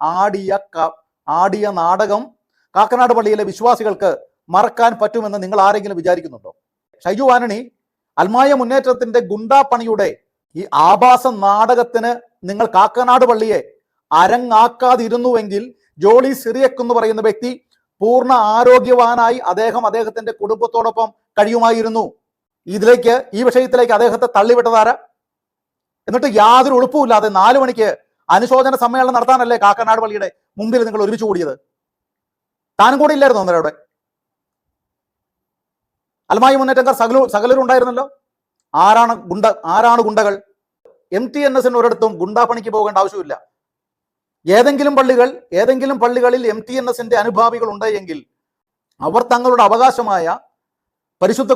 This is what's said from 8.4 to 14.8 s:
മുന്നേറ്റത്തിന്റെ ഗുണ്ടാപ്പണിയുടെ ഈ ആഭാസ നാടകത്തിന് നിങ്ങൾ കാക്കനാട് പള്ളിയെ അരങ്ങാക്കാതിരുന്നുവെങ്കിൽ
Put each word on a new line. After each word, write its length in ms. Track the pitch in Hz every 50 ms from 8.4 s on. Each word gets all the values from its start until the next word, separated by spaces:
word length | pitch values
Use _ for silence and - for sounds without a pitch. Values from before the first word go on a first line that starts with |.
| 269 285 285 262
മുന്നേറ്റത്തിന്റെ 640 | 240 233 269 269 262 254 254 247 247 226 220 240 208 180
ഗുണ്ടാപ്പണിയുടെ 800 | 208 208 226 214 269 277 269 269 247 233 233 226 220 202 196 156 101 - _ _ _ _ _ _ _ 160
ഈ 20 | 196 - - 143 160 175
ആഭാസ 340 | 208 175 247 254 247 247 262 262 233 202 196
നാടകത്തിന് 640 | 196 202 208 226 233 247 240 240 240 240 226 226 240 240 240 - _ _ _ 185 185
നിങ്ങൾ 180 | 202 208 233 226 -
കാക്കനാട് 480 | 185 208 - - 247 247 247 247 262 254 240
പള്ളിയെ 320 | 233 220 226 220 202 147 - - _ _ _ _ _ _ _ _
അരങ്ങാക്കാതിരുന്നുവെങ്കിൽ 1500 | 151 165 180 202 226 247 254 240 220 220 233 240 240 -